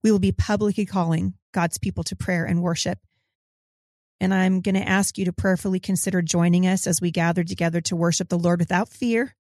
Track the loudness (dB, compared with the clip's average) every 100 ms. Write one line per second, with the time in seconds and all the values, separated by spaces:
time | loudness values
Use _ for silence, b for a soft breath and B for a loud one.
0 | 4 2 2 0 0 0 0 -2 -2 -2
1 | 0 0 -2 -6 _ -2 -2 -2 -6 -6
2 | -8 -6 -4 -2 0 -2 -2 -2 -4 -6
3 | _ _ _ _ _ _ _ _ _ _
4 | _ _ 0 2 4 2 0 -2 0 0
5 | 0 -2 -4 0 0 0 0 -4 -2 -2
6 | 0 -2 0 2 4 4 4 2 0 -2
7 | 0 0 0 0 -2 -2 -2 0 -2 0
8 | 0 0 0 0 2 2 2 0 -2 -4
9 | 0 0 -2 _